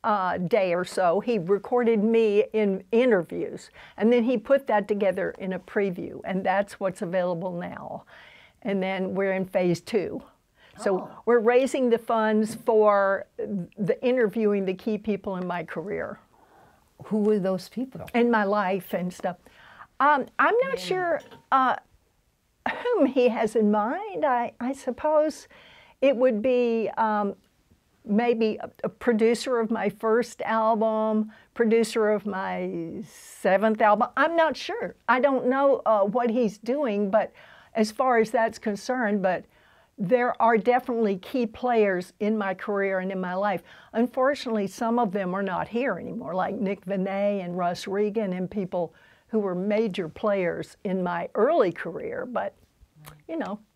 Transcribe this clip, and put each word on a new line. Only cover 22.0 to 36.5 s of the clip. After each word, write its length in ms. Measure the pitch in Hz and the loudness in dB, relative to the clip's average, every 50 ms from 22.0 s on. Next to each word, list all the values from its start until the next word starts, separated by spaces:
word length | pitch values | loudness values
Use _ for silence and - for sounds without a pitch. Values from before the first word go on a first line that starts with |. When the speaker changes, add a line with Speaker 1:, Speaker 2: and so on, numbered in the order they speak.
| _ _ _ _ _ _ _ _ _ _ _ _ _ - - - - | _ _ _ _ _ _ _ _ _ _ _ _ _ -6 -6 -4 -2
Speaker 1:
whom 240 | 480 494 392 285 | 0 4 4 4
he 200 | 254 247 262 247 247 | 4 4 2 2 2
has 260 | 226 262 226 214 - | 2 0 -2 0 2
in 140 | 233 214 208 | 2 2 4
mind. 520 | 208 214 208 233 294 370 427 427 370 320 311 | 2 2 0 -2 -4 -6 -6 -8 -4 -2 0
I, 280 | 285 247 240 240 - - _ | 0 2 0 -2 -4 -6 _
I 100 | 240 254 269 | -6 -6 -6
suppose 760 | 269 - 269 240 - - 302 311 302 302 311 - - - _ - - - - - - - _ _ _ | -6 -6 -8 -8 -2 -2 2 2 2 2 2 -2 -6 -20 _ -20 -20 -20 -20 -20 -20 -20 _ _ _
it 140 | 254 277 262 | 2 2 4
would 260 | 220 254 262 320 208 | 4 2 2 2 2
be, 480 | 220 262 247 247 247 233 233 226 214 - - | 0 0 2 2 2 2 0 0 -2 -2 -2
um, 380 | - 226 220 214 208 208 202 190 _ _ _ _ _ _ _ _ _ _ _ _ _ _ | -2 0 0 0 0 -2 -4 -6 _ _ _ _ _ _ _ _ _ _ _ _ _ _
maybe 520 | 226 202 208 240 240 240 226 226 214 208 - | 0 0 2 2 2 2 2 0 0 0 -4
a, 80 | - - _ - - | -10 -14 _ -8 -8
a 40 | - | -8
producer 720 | - _ - 247 233 214 220 226 240 226 - 277 254 233 | -8 _ 0 0 2 4 4 2 2 2 -2 -2 0 0
of 100 | 226 214 | 0 -2
my 200 | 233 202 190 202 | -2 -2 -2 -4
first 520 | 202 - - 220 220 240 233 233 - - - | -4 -2 0 2 2 2 0 -2 -8 -8 -4
album, 880 | - 220 226 220 220 233 214 226 220 220 214 220 220 220 214 214 214 - - _ _ _ | -2 0 2 2 2 2 2 2 0 0 0 0 0 0 0 -2 -2 -8 -20 _ _ _
producer 560 | - 233 220 220 226 226 220 - 233 214 208 | 0 2 4 4 4 2 2 0 0 2 2
of 160 | 214 202 208 | 2 0 -2
my 760 | 214 190 190 196 190 185 180 180 185 185 170 165 165 190 196 - | -6 -6 -6 -6 -6 -4 -4 -6 -6 -6 -8 -8 -8 -10 -12 -14
seventh 800 | - - - - - - - - 190 185 196 208 220 220 214 | -16 -18 -20 -20 -20 -20 -2 2 4 4 4 4 2 2 4
album. 260 | 233 208 208 208 233 - - | 6 4 6 4 2 -2 2
I'm 180 | 269 285 311 339 | 0 0 2 4
not 200 | 330 320 311 262 | 2 2 2 0
sure. 400 | - - - 381 466 370 175 - _ _ | -4 -8 -8 -6 -6 -6 -8 -10 _ _
I 120 | - 233 262 | 0 2 4
don't 280 | 240 285 269 247 - | 4 2 2 2 0
know, 340 | 254 262 277 285 277 262 - - | 0 0 2 4 2 2 2 2
uh, 180 | - 220 208 196 | 2 2 4 2
what 240 | 208 196 247 240 240 | 2 0 0 0 0
he's 280 | 214 254 240 202 | 0 0 0 -2